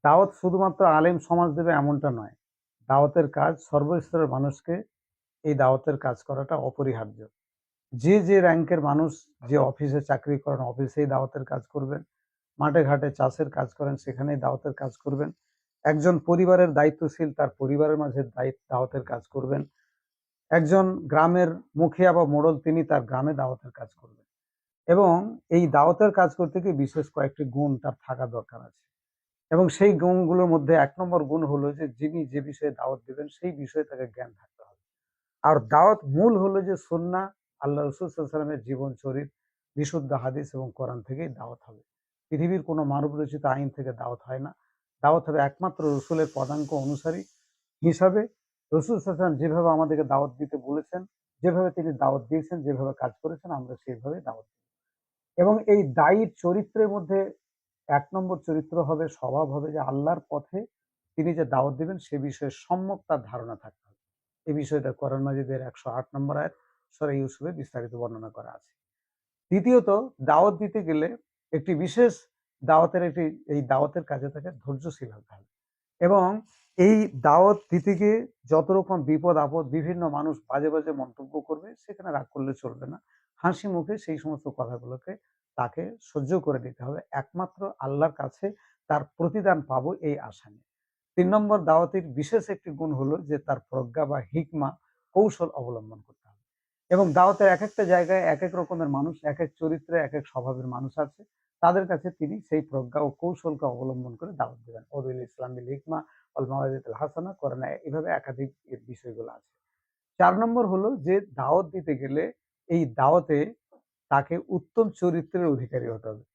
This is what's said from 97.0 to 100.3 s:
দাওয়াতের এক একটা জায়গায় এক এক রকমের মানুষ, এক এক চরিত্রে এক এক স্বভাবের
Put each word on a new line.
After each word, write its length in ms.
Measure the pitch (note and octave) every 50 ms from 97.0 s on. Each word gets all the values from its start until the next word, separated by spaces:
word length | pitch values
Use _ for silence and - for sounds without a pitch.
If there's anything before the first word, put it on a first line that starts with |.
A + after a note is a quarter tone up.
| G3+ E3+ C#3+
দাওয়াতের 340 | F3+ F3+ G3 G3 - G#3
এক 140 | F#3+ F3+ F3
একটা 220 | G#3 G#3 _ - G#3
জায়গায় 380 | E3+ F#3 F3 F3 D#3+ F#3+ F#3+ F3 D#3+ D#3
এক 80 | C#3+ F3+
এক 100 | F3 F3+
রকমের 340 | F3+ E3+ - F3+ E3 E3 C#3+
মানুষ, 260 | C#3 C#3 C#3+ E3 D#3+ - -
এক 160 | D3+ C#3+ D3+
এক 120 | E3+ C#3+ _ _
চরিত্রে 360 | D#3+ D#3+ D#3+ D#3+ _ - E3 E3
এক 140 | D3+ B2+ C3
এক 100 | D3+ C#3
স্বভাবের 400 | -